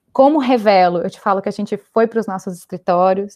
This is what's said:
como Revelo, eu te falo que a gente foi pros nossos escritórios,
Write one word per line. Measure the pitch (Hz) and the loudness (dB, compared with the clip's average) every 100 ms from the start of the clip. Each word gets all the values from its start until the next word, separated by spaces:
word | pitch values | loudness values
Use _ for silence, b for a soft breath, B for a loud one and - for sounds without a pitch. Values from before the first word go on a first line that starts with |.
| _ | _
como | - 269 311 | 2 4 4
Revelo, | 254 254 208 196 180 175 | 2 0 2 2 2 0
eu | 185 | -4
te | - | -6
falo | 214 190 | -2 -2
que | 196 | -4
a | |
gente | 202 202 202 | -6 -6 -8
foi | _ 226 226 | _ -2 0
pros | 226 202 | -2 -6
nossos | 190 - 175 | -8 -10 -14
escritórios, | - 180 - 175 185 190 202 | -14 -8 -2 2 2 0 -4